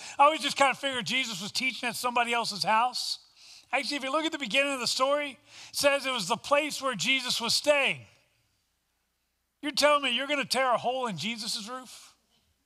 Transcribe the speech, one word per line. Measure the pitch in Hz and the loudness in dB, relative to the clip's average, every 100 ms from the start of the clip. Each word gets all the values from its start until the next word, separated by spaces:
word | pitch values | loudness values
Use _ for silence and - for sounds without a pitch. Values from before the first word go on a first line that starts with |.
| - - | -4 4
I | |
always | 285 311 | 4 4
just | 254 - | -2 2
kind | 277 | 2
of | 233 | 2
figured | 277 254 180 | -4 -4 -2
Jesus | 247 233 185 | -2 -2 -6
was | 202 | -8
teaching | - 254 214 247 | -4 -4 -4 -6
at | |
somebody | 202 247 240 233 | -4 -2 0 0
else's | 233 226 202 | 0 -2 -2
house. | 180 220 247 240 - - _ _ - - - | 2 4 2 0 -6 -6 _ _ -20 -20 -4
Actually, | 254 226 285 | -4 -2 -4
if | |
you | 262 | 0
look | 294 | 0
at | 311 | 0
the | 311 | -2
beginning | 254 262 285 | 0 2 2
of | 269 | 0
the | 233 | -2
story, | - 269 285 285 247 _ - - | 2 2 2 0 -8 _ -20 -12
it | - | 0
says | 277 277 | 2 2
it | 262 | 0
was | 247 175 | -2 -2
the | 233 | -2
place | - 285 302 - | 2 2 2 -2
where | 262 226 | -4 -2
Jesus | 180 269 247 190 | 0 0 0 -2
was | 226 | 0
staying. | - 294 294 247 147 107 _ _ _ _ _ _ _ _ _ _ _ _ _ _ _ | 0 2 4 2 -2 -10 _ _ _ _ _ _ _ _ _ _ _ _ _ _ _
You're | 285 | -6
telling | 285 285 294 | 2 4 4
me | 269 | 2
you're | 240 277 | 0 0
gonna | 285 | -2
tear | 233 247 262 | 0 0 2
a | 214 | 2
hole | 190 262 240 | 0 -2 -4
in | 170 | -4
Jesus' | 196 233 208 233 208 | -6 -6 -6 -8 -8
roof? | 254 254 - - _ _ _ _ _ | -12 -14 -20 -20 _ _ _ _ _